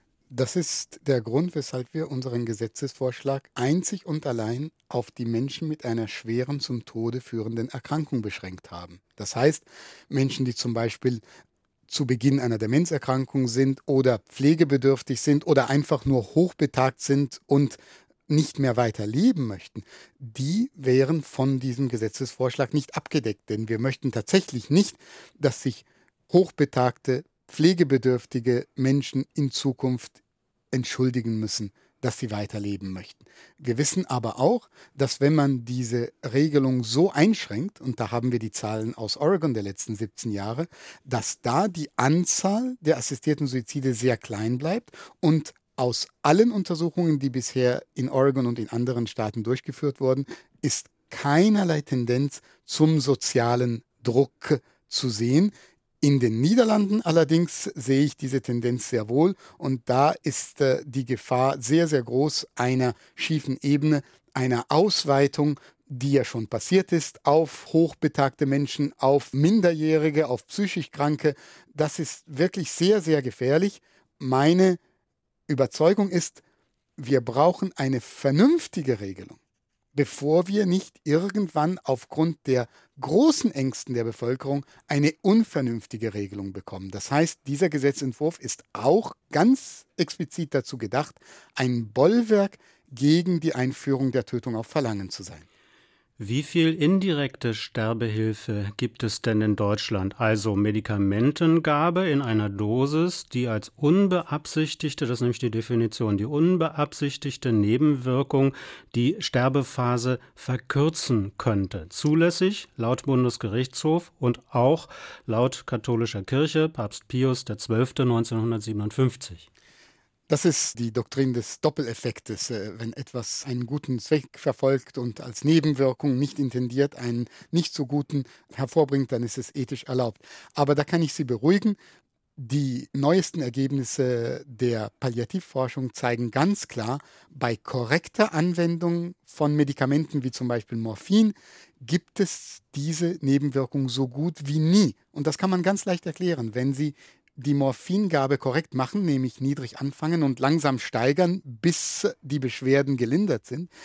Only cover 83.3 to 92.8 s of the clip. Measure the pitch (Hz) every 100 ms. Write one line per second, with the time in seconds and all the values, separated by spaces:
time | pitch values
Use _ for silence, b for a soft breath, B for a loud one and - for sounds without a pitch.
83.3 | 294 226 139 131 - - 120 113 110 120
84.3 | 131 135 143 b b - 143 151 - 196
85.3 | 220 220 151 123 117 - 110 110 101 101
86.3 | 101 98 92 - 92 95 98 - 143 165
87.3 | - - 143 180 147 139 135 135 - 151
88.3 | - 127 - _ - 131 196 - - _
89.3 | 147 214 262 - - _ - 170 - 160
90.3 | - 160 139 - 127 110 120 147 - B
91.3 | B B - 131 120 110 120 156 233 220
92.3 | 208 196 - b b